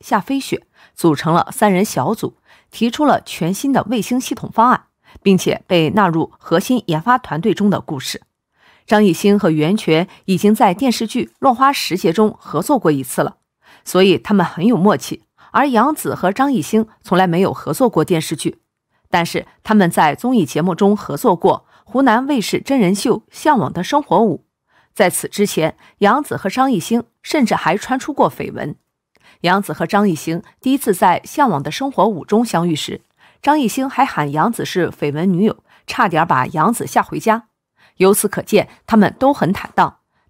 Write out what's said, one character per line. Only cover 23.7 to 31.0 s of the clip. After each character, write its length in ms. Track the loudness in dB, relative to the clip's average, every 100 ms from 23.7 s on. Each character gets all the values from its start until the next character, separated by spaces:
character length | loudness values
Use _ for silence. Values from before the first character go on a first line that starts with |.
的 100 | -4
生 220 | -2 -2
活 180 | 0 2
五》。 180 | 2 0 _ _ _ _ _
在 160 | 0 0
此 200 | 0 -6
之 160 | -2 -2
前， 320 | 0 -2 -4 _ 0
杨 220 | 2 2
紫 140 | -2 -6
和 140 | -4
张 200 | -2 0
艺 80 | 0
兴 280 | -2 -4 -4 _
甚 220 | -4 0 0
至 100 | 0
还 220 | -2 -2
传 200 | -2 -6
出 160 | -4
过 160 | 0 0
绯 220 | -2 -10
闻。 240 | -8 -10 -12 _ _ _ _ _ _
杨 200 | -2 0
紫 100 | -2
和 140 | -6 -2
张 240 | 0 0
艺 40 |
兴 300 | -2 -4 -8 -8 _
第 140 | -2
一 40 | -2
次 160 | 0
在 280 | 2